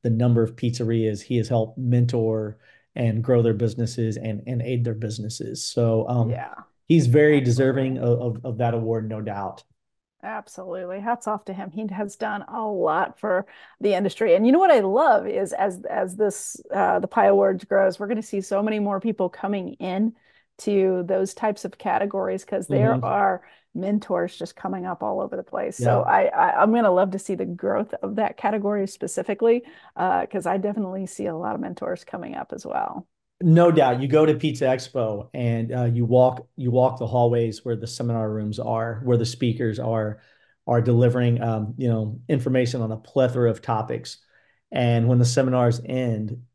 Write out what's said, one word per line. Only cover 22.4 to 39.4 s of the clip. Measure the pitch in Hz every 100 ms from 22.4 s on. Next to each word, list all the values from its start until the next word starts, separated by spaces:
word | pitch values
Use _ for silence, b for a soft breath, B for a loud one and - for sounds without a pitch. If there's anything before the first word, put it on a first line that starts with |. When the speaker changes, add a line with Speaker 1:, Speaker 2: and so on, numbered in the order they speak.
| -
Speaker 2:
'cause | - 180
there | 135 -
Speaker 1:
Mm-hmm. | 127
Speaker 2:
are | 123 196 196 185 b b b -
mentors | 190 208 - 185 175 -
just | 170 -
coming | 190 190 185
up | 180
all | - 190
over | - -
the |
place. | - - - -
So |
Speaker 1:
Yeah. | 120 - -
Speaker 2:
I, | - -
I, | - - -
I'm | 214
gonna | 233 214
love | 180 190
to | 190
see | - 185
the | 185
growth | 175 196 - 208 -
of | 202 208
that | 214 -
category | 196 220 202 208 196
specifically, | - 175 - - 202 233 240 240 B B -
uh, | 185 180 -
'cause | 202 180
I | 190
definitely | 202 208 190 190 185
see | - 202
a | 160
lot | 175 -
of |
mentors | - 180 175 180 -
coming | 180 - -
up | -
as | - -
well. | - - - - _ _ _
Speaker 1:
No | 175 160 175
doubt. | 160 131 123
You | 135
go | 151 156
to |
Pizza | 151 156 123
Expo | 135 131 - 135 110 104 -
and, | 135 120 117 113
uh, | 123
you | 120 117 117
walk, | 123 127 123 - -
you | 127
walk | 120 127 123
the | 117
hallways | 123 120 120 117 107 120
where | 110
the | 117
seminar | - 120 113 110
rooms | 107 107 104
are, | 117 113 113 110
where | 123 120
the | 120
speakers | -